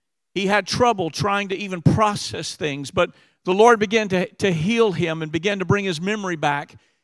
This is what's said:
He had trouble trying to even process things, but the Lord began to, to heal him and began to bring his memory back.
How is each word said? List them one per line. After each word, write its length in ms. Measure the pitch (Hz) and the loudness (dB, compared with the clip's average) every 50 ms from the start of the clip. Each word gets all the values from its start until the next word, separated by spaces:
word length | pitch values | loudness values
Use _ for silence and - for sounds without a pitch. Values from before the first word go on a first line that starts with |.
| _ _ _ _ _ _ - | _ _ _ _ _ _ -6
He 120 | 180 196 185 | -4 0 2
had 180 | 208 208 190 | 2 0 0
trouble 460 | - - - 247 240 226 185 175 160 | 0 0 2 2 2 2 2 -2 -4
trying 380 | - - - 202 196 202 202 190 | -4 -4 -2 0 0 -2 -2 -4
to 60 | 202 | -6
even 280 | - 208 190 185 175 147 | -6 -6 -6 -4 0 2
process 720 | - 156 - 214 208 202 - - - - - 147 - - | 4 4 4 4 2 0 -2 -6 -8 -8 -8 -8 -10 -8
things, 340 | - 175 151 139 143 139 123 | -6 -6 -6 -6 -6 -10 -4
but 220 | - 180 175 - - _ _ _ _ _ - | -2 0 0 0 -2 _ _ _ _ _ -4
the 80 | 175 185 | -2 2
Lord 260 | 196 220 240 240 214 | 6 6 6 6 6
began 280 | 214 190 220 226 214 196 | 4 2 0 0 0 0
to, 160 | 190 180 190 - - | 0 -2 -2 -2 -4
to 160 | - - 196 | -2 -2 0
heal 400 | 175 156 156 196 233 233 226 214 | 0 0 0 0 2 2 2 2
him 300 | 170 156 175 165 160 160 | 2 0 -2 -2 -2 -4
and 100 | 160 156 | -6 -6
began 280 | 151 165 160 208 202 196 | -4 -4 -2 -2 -4 -2
to 60 | 190 | 0
bring 200 | 170 196 202 196 | 0 0 2 0
his 160 | 190 175 147 | -2 -4 -4
memory 340 | 180 196 214 214 196 185 175 | -4 -4 -4 -4 -4 -6 -4
back. 400 | 151 151 147 143 143 151 - - - _ _ _ _ | -2 0 0 0 -2 -4 -10 -14 -20 _ _ _ _